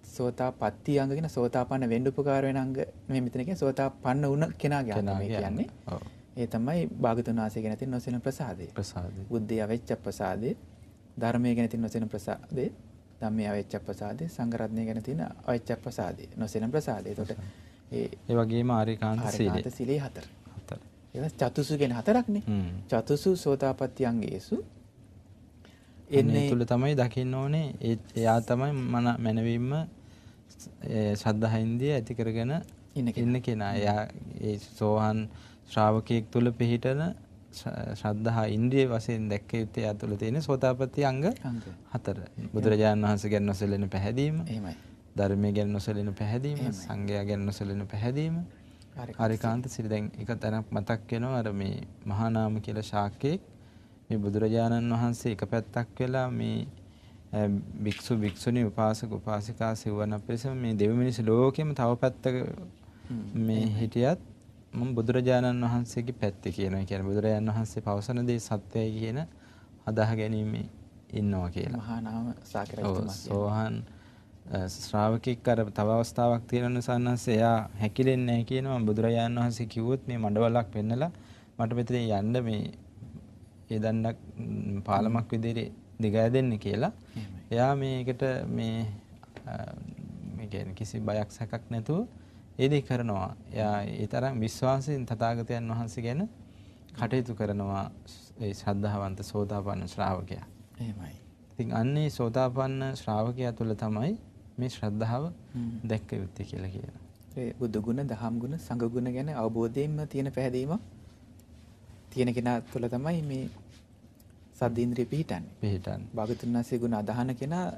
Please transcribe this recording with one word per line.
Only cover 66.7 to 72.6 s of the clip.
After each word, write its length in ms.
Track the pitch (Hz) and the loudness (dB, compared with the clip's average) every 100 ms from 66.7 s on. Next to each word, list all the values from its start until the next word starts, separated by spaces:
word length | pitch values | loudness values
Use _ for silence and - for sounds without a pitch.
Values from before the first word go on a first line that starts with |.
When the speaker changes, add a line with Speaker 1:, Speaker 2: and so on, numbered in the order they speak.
| 95 | 0
Speaker 2:
ඒ 60 | 95 | -2
කියන්නේ 220 | 98 95 | -2 0
බුදුරජාණන් 420 | 101 107 107 107 | 2 2 2 2
වහන්සේ 320 | 104 113 - | 0 -2 -4
පවසන 400 | 107 101 104 120 | -2 -2 -2 -2
දේ 140 | 120 120 | 0 0
සත්‍යයි 520 | - 107 95 113 110 | 0 -4 -2 -2 -2
කියන 260 | 110 113 123 165 - - - - - | -2 -4 -4 -6 -12 -20 -20 -20 -10
අදහ 280 | - 110 110 | -2 2 4
ගැනීම 420 | 110 107 110 107 113 - - - - - | 2 0 0 0 -2 -6 -10 -20 -20 -8
ඉන්නවා 400 | - 101 95 87 | 0 2 2 0
කියලා. 280 | - - 123 | -2 -4 -4
Speaker 1:
මහා 220 | 110 117 | -4 -6
නාම 240 | 110 113 120 117 | -4 -4 -4 -6
ශාක්‍ය 300 | - 104 | -6 -6